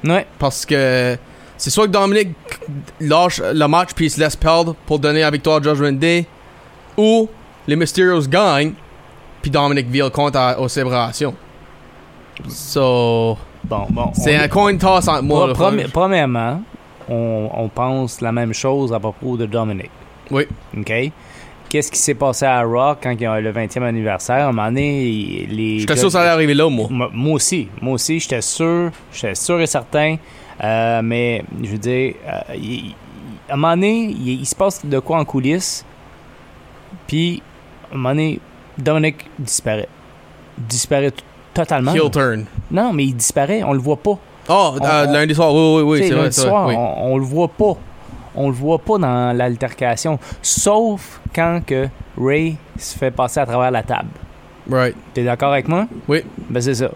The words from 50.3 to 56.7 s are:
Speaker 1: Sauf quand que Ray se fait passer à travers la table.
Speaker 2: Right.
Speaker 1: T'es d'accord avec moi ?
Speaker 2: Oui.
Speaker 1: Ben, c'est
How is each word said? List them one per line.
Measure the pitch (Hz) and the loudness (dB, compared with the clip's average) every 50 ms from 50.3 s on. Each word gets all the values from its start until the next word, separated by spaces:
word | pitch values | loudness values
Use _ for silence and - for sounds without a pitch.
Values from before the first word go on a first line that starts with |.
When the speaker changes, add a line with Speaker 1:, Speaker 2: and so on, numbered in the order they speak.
| - - | -16 -8
Speaker 1:
Sauf | - - - - - 202 208 214 233 226 208 190 - - - - - - - | -4 -2 -2 2 2 4 4 4 2 2 -2 -4 -8 -14 -20 -14 -14 -8 -2
quand | - - 170 170 175 147 | 0 0 0 0 -2 -2
que | - 143 131 131 135 - - - - - | -2 -2 -2 -2 -2 -6 -12 -18 -14 -8
Ray | - 123 131 139 151 160 165 156 151 - - - - | -2 0 0 2 2 0 -2 -4 -6 -12 -16 -16 -14
se | - - - | -12 -10 -8
fait | - 139 131 | -4 -4 -4
passer | 120 - 127 120 - 156 | 0 -2 -2 -2 0 -2
à | 139 | -2
travers | 120 117 123 123 127 | 0 0 0 0 2
la | 127 113 | 0 0
table. | 110 - 120 - - - - - - - - - - - - - - - | -2 -2 -2 -2 -2 -6 -10 -16 -18 -20 -20 -20 -20 -20 -20 -20 -8 -2
Speaker 2:
Right. | 131 131 127 123 - - - - | 0 2 2 0 -2 -6 -16 -8
Speaker 1:
T'es | - 123 120 | -4 -2 0
d'accord | 120 120 120 143 139 | 0 0 0 2 2
avec | 139 139 131 | 2 2 0
moi ? | 151 160 175 214 240 - - - | 0 0 0 0 -2 -6 -12 -2
Speaker 2:
Oui. | - 170 156 - - - - - - | 0 0 0 -2 -4 -14 -16 -10 -4
Speaker 1:
Ben, | 117 123 | -4 -2
c'est | 120 131 | 0 0